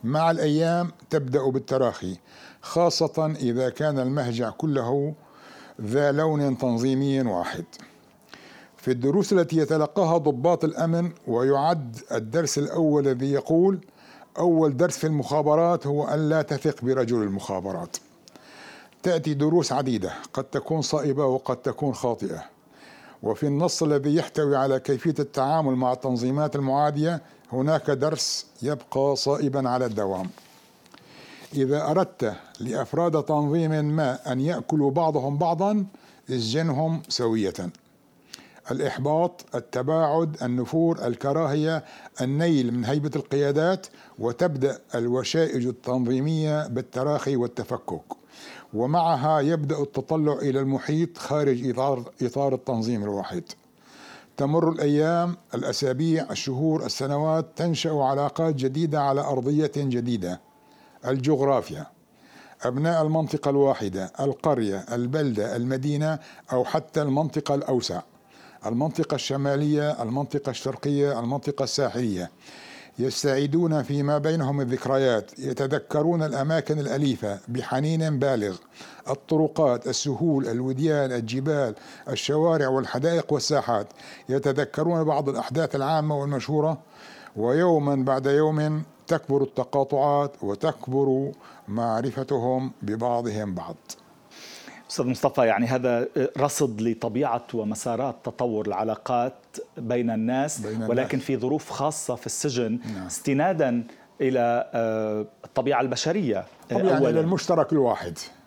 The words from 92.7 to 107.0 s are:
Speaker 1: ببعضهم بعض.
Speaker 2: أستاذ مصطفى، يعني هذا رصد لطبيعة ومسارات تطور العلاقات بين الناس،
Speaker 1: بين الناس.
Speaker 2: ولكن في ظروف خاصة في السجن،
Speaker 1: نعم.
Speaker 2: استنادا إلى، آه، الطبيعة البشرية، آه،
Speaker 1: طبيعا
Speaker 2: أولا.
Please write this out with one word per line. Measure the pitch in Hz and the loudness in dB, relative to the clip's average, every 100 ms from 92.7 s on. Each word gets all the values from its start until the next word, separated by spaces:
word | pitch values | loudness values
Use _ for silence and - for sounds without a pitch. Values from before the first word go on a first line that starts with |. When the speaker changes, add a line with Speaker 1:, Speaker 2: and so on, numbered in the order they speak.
| - | -6
Speaker 1:
ببعضهم | 101 110 123 120 120 107 104 90 | -6 -2 0 0 -2 -4 -4 -6
بعض. | 85 82 _ - - - _ - - - - - - | -8 -14 _ -20 -20 -20 _ -20 -20 -18 -20 -20 -12
Speaker 2:
أستاذ | - 127 | -4 -2
مصطفى، | 123 143 - 120 | 0 0 4 4
يعني | 104 120 | 4 2
هذا | 131 123 120 127 - 127 - | 0 2 0 0 -2 -2 0
رصد | 139 - 139 107 | -2 0 -2 0
لطبيعة | 113 110 117 110 139 117 - | -2 0 -2 -2 -2 -2 -4
ومسارات | 117 107 107 123 113 135 117 | -4 -4 -4 -4 -2 -4 -6
تطور | - - 123 107 104 | -10 -4 -2 -2 -2
العلاقات | 95 110 107 - 123 123 - _ - - - | -2 -2 -4 -2 0 0 -4 _ -16 -14 -10
بين | 117 123 120 | -4 0 0
الناس، | 110 113 127 147 131 | 0 0 0 -2 -4
Speaker 1:
بين | 107 | -6
الناس. | 110 113 | -4 -2
Speaker 2:
ولكن | 120 131 135 | 0 0 -4
في | - 131 | -2 -2
ظروف | - 151 - | 0 -2 -4
خاصة | - 143 151 - 120 | -4 -4 -4 -6 -8
في | - | -6
السجن، | - 147 123 113 120 113 101 | -4 -2 -2 -2 -2 -6 -10
Speaker 1:
نعم. | 90 | -8
Speaker 2:
استنادا | - - 139 170 175 139 120 117 - - _ | -6 -2 2 2 2 2 0 -4 -14 -20 _
إلى، | 135 127 120 120 - | 0 2 2 2 -2
آه، | 123 113 110 110 107 107 - - | -2 0 0 -2 -2 -6 -12 -6
الطبيعة | - 127 131 | -2 0 2
البشرية، | 135 123 156 185 151 98 | 0 -2 -2 0 0 -2
آه، | 92 - - | -4 -18 -4
Speaker 1:
طبيعا | 123 190 | 0 2
Speaker 2:
أولا. | 156 | 4